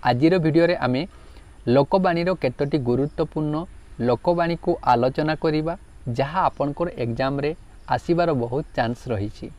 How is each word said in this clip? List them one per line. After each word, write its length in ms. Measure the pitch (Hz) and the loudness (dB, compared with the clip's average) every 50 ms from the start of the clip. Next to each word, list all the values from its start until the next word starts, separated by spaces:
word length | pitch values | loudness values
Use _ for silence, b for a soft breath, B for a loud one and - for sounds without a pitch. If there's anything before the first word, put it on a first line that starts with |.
| - | 2
ଆଜିର 340 | 127 123 123 143 165 180 190 | 0 2 4 4 4 4 4
ଭିଡ଼ିଓରେ 380 | 156 160 147 165 170 165 175 | 2 4 4 4 4 4 2
ଆମେ 260 | - - 123 127 131 165 202 b b b b b b b b b b - 123 | 0 0 0 0 0 -2 -4 b b b b b b b b b b 0 2
ଲୋକବାଣୀର 600 | 120 139 143 - - 196 185 185 170 170 170 180 185 | 4 4 4 4 2 2 2 2 2 2 0 0 -2
କେତୋଟି 440 | - - 131 123 - 143 143 - 156 | 0 -2 -4 -2 -2 -4 -2 0 -2
ଗୁରୁତ୍ୱପୂର୍ଣ୍ଣ 800 | 127 120 123 127 139 147 - - 160 156 - 160 156 151 151 156 170 - - - - - - - | 0 0 0 0 0 -2 -2 -4 -4 -4 -2 -4 -4 -2 -4 -4 -6 -8 -14 -20 -20 -20 -8 -4
ଲୋକବାଣୀକୁ 720 | 117 123 123 - - 175 175 170 170 165 170 165 - - 170 - - | 0 0 0 2 2 0 0 2 0 0 -2 -2 -2 -2 -2 0 2
ଆଲୋଚନା 520 | 123 127 123 120 131 135 - 156 156 156 | 2 4 4 4 0 0 0 -2 -2 -2
କରିବା, 380 | - - 165 151 156 156 160 170 202 - - - - - 131 | 0 -2 0 0 0 -2 -2 -6 -8 -12 -20 -20 -12 -8 -8
ଯାହା 300 | 120 123 135 139 156 190 | -2 -2 -2 -2 0 0
ଆପଣଙ୍କର 460 | 180 143 - - 143 147 143 - 170 175 | 0 0 0 0 -4 -4 -2 -4 -4 -4
ଏକ୍ଜାମରେ 640 | - - 123 117 113 120 131 135 139 139 139 147 160 - - - - - - - | -4 -4 -4 -4 -2 -2 -2 -2 -2 -2 -2 -4 -4 -6 -12 -20 -20 -20 -4 -4
ଆସିବାର 400 | 127 123 - - 170 165 175 165 156 | -4 -2 0 0 2 2 2 2 2
ବହୁତ 320 | 131 117 113 117 143 156 - - | 0 0 -2 -2 -6 -6 -4 -4
ଚାନ୍ସ 240 | - 120 113 123 - - 127 | -2 -2 -2 -2 -6 -6 -6
ରହିଛି। 400 | 120 101 101 104 - - - - - | -4 -4 -4 -6 -8 -10 -14 -16 -16